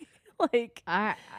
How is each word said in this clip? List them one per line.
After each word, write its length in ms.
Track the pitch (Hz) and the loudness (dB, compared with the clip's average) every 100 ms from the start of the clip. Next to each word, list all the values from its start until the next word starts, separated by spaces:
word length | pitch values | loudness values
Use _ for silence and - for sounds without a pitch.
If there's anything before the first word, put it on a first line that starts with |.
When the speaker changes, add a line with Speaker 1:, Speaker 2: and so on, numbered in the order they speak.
| - _ - - 339 | -20 _ -10 -2 2
Speaker 1:
Like, 300 | 240 233 - - | 2 0 -8 -2
Speaker 2:
I 280 | 180 214 - - | 0 0 -2 -8